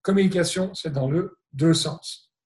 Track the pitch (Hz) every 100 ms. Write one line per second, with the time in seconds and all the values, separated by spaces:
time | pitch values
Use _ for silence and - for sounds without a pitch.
0 | 190 196 190 180 165 190 190 - 165 139
1 | 135 160 190 _ _ 135 160 160 156 147
2 | - - _ _